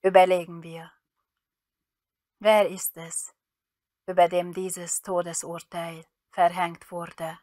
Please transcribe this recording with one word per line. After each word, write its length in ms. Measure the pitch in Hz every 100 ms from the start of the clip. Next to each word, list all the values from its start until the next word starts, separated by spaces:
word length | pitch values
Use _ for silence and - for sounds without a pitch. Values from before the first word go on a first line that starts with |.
Überlegen 600 | 190 185 185 180 170 170
wir, 280 | 165 165 165 _ _ _ _ _ _ _ _ _ _ _ _ _ _ _
wer 300 | 208 214 185
ist 260 | 185 - 165
es, 380 | 165 - - _ _ _ _ _ _ _ -
über 200 | 180 175
dem 240 | 180 175
dieses 480 | 175 185 180 175 -
Todesurteil 1040 | - 175 175 165 - 170 - 175 165 165 - _ _
verhängt 580 | - 175 180 175 170 -
wurde? 480 | 175 170 - 160 170